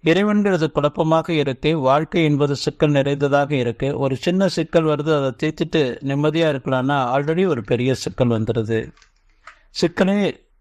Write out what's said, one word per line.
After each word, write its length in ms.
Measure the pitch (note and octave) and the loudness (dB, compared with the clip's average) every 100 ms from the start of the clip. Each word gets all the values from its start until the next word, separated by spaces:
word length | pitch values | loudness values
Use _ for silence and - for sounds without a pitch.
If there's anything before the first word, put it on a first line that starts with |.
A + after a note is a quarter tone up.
இறைவன்கிறது 680 | D#3+ E3+ G#3 G#3 G3+ F3+ D#3 | 2 2 2 2 2 0 0
குழப்பமாக 600 | D#3 D3 D3 D#3 D#3+ D#3+ | 0 -2 0 2 2 2
இருக்கு, 460 | E3 C3+ B2+ D3 E3 | -2 -2 -2 -2 0
வாழ்க்கை 460 | C3 C#3 D#3 F#3+ | 2 2 2 0
என்பது 320 | D#3 D3 D3 C#3 | 2 2 0 0
சிக்கல் 340 | - - D3+ | -4 0 2
நிறைந்ததாக 640 | C#3+ C3+ C#3 C#3+ C#3+ C#3+ | 2 0 0 2 2 0
இருக்கு. 440 | D3 A#2+ A2+ C3+ C#3 | 0 -2 -2 -4 -2
ஒரு 180 | C3+ C3 | -2 -2
சின்ன 320 | - F#3 F#3+ | -2 0 0
சிக்கல் 360 | - D#3+ E3+ | 0 0 2
வருது, 320 | D#3+ D3 D3 D3+ | 2 0 0 0
அதை 180 | C3+ B2 | 0 -2
தீர்த்துட்டு 340 | D#3 D#3 E3 E3 | -4 -4 -2 0
நிம்மதியா 720 | C3+ A#2 C3+ C#3 D3+ D#3 D#3+ | 0 -2 -4 0 0 2 0
இருக்கலாம்னா 720 | C#3 D3 C3 C3 C#3+ B2+ C3 | 0 -2 -2 0 0 0 -2
already 280 | C#3+ E3 F#3+ | -2 0 0
ஒரு 180 | C#3 | 0
பெரிய 300 | G#2 A#2+ B2 | -2 -2 0
சிக்கல் 340 | B2+ - - A#2+ | -2 -4 -2 0
வந்துடுது. 640 | A2+ A2 A2+ G#2+ A2+ D3 - _ _ _ _ - - _ | 0 -2 -2 -2 -4 -6 -16 _ _ _ _ -20 -20 _
சிக்கலே 760 | - E3+ - F#3+ G3+ F#3+ - _ _ | -4 -2 0 0 2 -2 -4 _ _